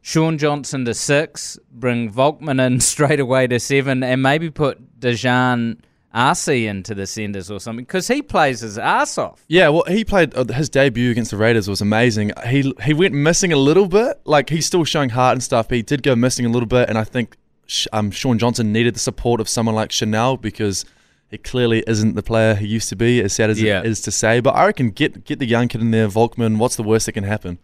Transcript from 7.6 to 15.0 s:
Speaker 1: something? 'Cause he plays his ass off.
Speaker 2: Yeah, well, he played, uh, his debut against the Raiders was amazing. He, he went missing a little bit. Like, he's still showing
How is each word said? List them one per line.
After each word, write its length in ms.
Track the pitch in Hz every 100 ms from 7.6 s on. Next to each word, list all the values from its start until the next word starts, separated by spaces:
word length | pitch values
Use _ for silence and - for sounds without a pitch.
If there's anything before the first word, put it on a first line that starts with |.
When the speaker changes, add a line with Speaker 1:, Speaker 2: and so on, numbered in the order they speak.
Speaker 1:
something? 240 | 117 113 127
'Cause 220 | 185 175
he 140 | 269
plays 380 | 285 196 147 123
his 180 | 113 101
ass 400 | 123 214 294 -
off. 260 | 107 - _
Speaker 2:
Yeah, 200 | 160 165
well, 160 | 160 -
he 160 | 196
played, 280 | 220 196 156
uh, 100 | 127 123
his 160 | 120 147
debut 420 | 139 139 113 123
against 200 | 117 110
the 40 | 101
Raiders 320 | 113 117 98
was 120 | 98
amazing. 520 | 104 107 123 107 104 - 120
He, 260 | 135 135 127
he 100 | 135
went 200 | 151 190
missing 380 | 143 147 175 185
a 40 | 151
little 320 | 135 175 202
bit. 320 | 190 247 -
Like, 260 | - 147 135
he's 160 | 160 143
still 180 | 180
showing 260 | 151 160